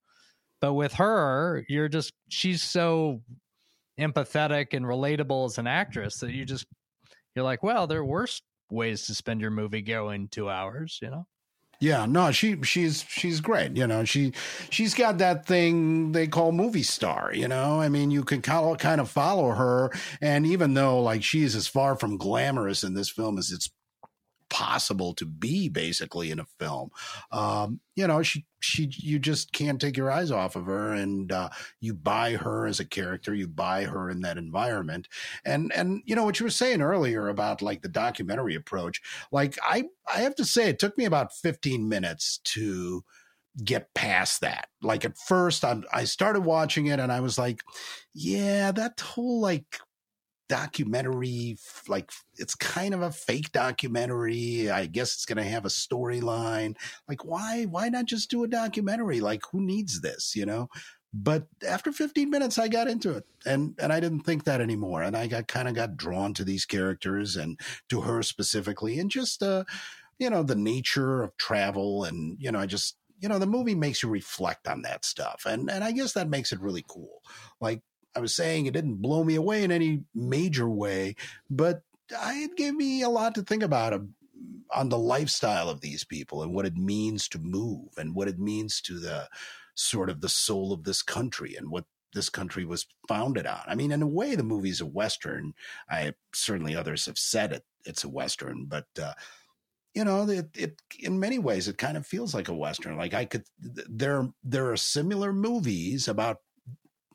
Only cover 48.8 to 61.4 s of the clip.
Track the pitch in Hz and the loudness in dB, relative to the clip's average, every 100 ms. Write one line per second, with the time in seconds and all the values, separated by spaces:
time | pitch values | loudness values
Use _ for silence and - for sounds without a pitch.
48.8 | 233 - - - 247 233 208 160 - - | -2 -4 -8 -4 0 2 2 0 -2 -16
49.8 | - _ _ _ _ _ - 127 127 - | -16 _ _ _ _ _ -2 -2 -2 -2
50.8 | 123 123 127 127 127 120 120 107 - - | 0 0 0 -2 -2 -2 -4 -6 -12 -16
51.8 | - 98 - - _ - 82 - - - | -4 -4 -4 -14 _ -12 -8 -4 -2 -2
52.8 | 196 185 175 - - 123 - 139 127 123 | 0 0 -2 -4 -2 -2 0 0 0 0
53.8 | 131 117 123 120 113 117 120 117 104 98 | -2 0 0 0 0 -2 -2 0 2 0
54.8 | 87 95 123 - - 110 104 113 98 - | 0 -2 -2 -4 -4 -2 -2 -2 -2 -4
55.8 | - 123 120 120 117 113 113 110 110 110 | -2 -2 -2 -2 0 0 0 -2 -4 -6
56.8 | - - - 139 160 170 220 233 214 170 | -12 -14 -10 -8 -6 -6 -4 -2 -2 -2
57.8 | 233 247 233 226 - 240 233 233 226 220 | -2 0 -2 -2 -2 0 0 0 -2 0
58.8 | 196 226 220 123 202 - - 190 190 202 | 0 0 0 0 0 -2 -2 -2 0 0
59.8 | 196 - 78 - - 107 98 110 123 - | -2 -2 -4 -4 -4 -2 -2 -2 -4 -8
60.8 | - - _ 107 101 156 | -18 -20 _ -2 2 2